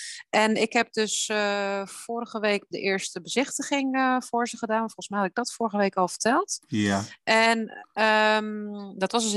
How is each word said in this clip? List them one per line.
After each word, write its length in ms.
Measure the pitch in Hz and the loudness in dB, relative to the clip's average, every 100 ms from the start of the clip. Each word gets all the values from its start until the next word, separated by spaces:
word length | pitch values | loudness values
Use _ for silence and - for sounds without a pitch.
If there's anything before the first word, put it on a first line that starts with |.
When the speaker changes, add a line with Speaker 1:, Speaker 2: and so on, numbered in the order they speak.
| - - - | -12 -14 -2
Speaker 1:
En 260 | - 214 220 | 2 4 2
ik 180 | 220 | 2
heb 200 | 240 - | 0 0
dus, 340 | - 214 - - | -2 -2 -2 -2
eh, 580 | 214 208 202 196 196 196 | 0 0 0 -2 -2 -6
vorige 540 | - - 233 233 226 | -12 -8 -8 -6 -2
week 260 | 208 202 - | 0 0 -2
de 120 | - | -4
eerste 420 | 196 190 - 185 | -2 -2 -2 -10
bezichtiging, 720 | 165 233 277 - 269 285 269 262 | -4 -2 -2 -2 -2 0 0 2
eh, 220 | 262 254 | 2 2
voor 280 | - 233 233 | 0 -2 -2
ze 100 | - | -4
gedaan. 220 | 220 220 | -2 -2
Volgens 300 | 220 - - | -2 -8 -6
mij 100 | 202 | -2
had 80 | 190 | -2
ik 80 | 208 | -2
dat 180 | - | -6
vorige 240 | - 226 202 | -4 -2 2
week 180 | 196 190 | 2 2
al 120 | 180 | 0
verteld. 520 | - 220 285 403 - - | 2 2 2 0 -6 -4
Speaker 2:
Ja. 360 | 110 101 98 104 - | 0 2 2 0 -6
Speaker 1:
En, 640 | - 220 226 226 220 - - | 2 4 6 2 -2 -10 -10
ehm, 800 | - 220 214 214 214 214 214 208 208 202 190 | 0 4 4 4 4 0 -6 -8 -10 -10 -4
dat 140 | 190 | 0
was 120 | 233 | 0
dus 100 | 226 | 2